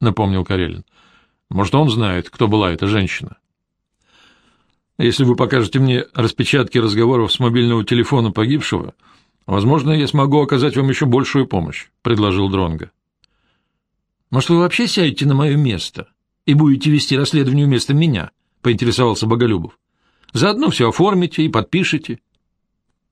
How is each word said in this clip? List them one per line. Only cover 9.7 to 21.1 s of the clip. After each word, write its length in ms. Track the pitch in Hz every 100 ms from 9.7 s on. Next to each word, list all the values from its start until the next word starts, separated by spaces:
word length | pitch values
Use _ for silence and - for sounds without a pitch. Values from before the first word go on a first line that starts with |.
| 156 135
я 160 | 156 139
смогу 340 | 151 139 147
оказать 340 | 143 135 143 131
вам 140 | 135
ещё 160 | 131 143
большую 420 | 120 127 143 131
помощь», 400 | 98 78 - - _
предложил 480 | 113 107 104 95 98
Дронго. 420 | 98 87 80 82 _ _ _ _ _ _ _ _ _ _ _ _ _ -
«Может, 200 | 127 -
вы 100 | 170
вообще 260 | 175 - 233
сядете 400 | - 165 - 139
на 100 | 135
моё 220 | 151 143
место 520 | 139 92 - - - _ _ _ -
и 80 | 143
будете 340 | 151 135 156
вести 260 | 147 - 135
расследование 500 | 139 156 131 143 143
вместо 280 | 123 -
меня?» 380 | 143 165 107 82 _ _ _
поинтересовался 640 | 123 107 120 110 120 101 110
Боголюбов. 540 | 117 120 98 85 - _ _ _ _ _
«Заодно 360 | - 180 214 302
всё 200 | - 117
оформите 540 | - 190